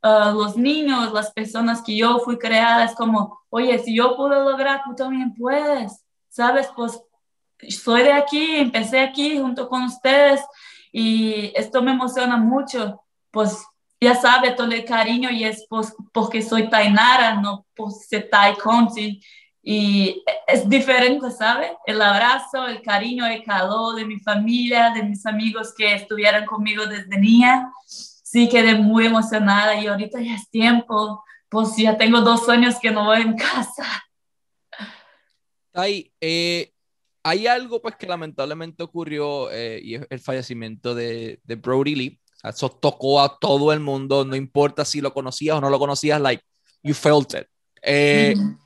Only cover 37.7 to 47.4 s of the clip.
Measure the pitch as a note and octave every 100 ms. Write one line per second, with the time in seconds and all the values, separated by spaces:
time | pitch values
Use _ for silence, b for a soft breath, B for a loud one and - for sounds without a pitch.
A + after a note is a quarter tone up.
37.7 | A3+ A3+ A3+ F#3 F3 D#3+ C#3+ C#3 D#3+ E3
38.7 | D#3 E3 E3+ D#3 D3 D3 C#3+ B2+ A2 A2+
39.7 | A2 - A2+ C3+ C3 - C3 B2+ A#2 A2+
40.7 | A2 A#2+ A#2+ A#2 A#2 A2+ - _ A#2 A#2+
41.7 | C3 C#3 D3 B2+ _ _ _ - - C3
42.7 | _ D3 - C3+ C#3+ C#3 - - C#3 D3
43.7 | D3+ D3 C3+ C#3 C#3 C3+ C3+ C3+ C#3+ C#3+
44.7 | - C#3+ D3 C#3 C#3 C3 - D3+ D#3 C#3
45.7 | C#3 C#3+ C#3 D3+ D3 C#3 B2 _ _ _
46.7 | _ D3 D3 D3+ D3 C3+ C3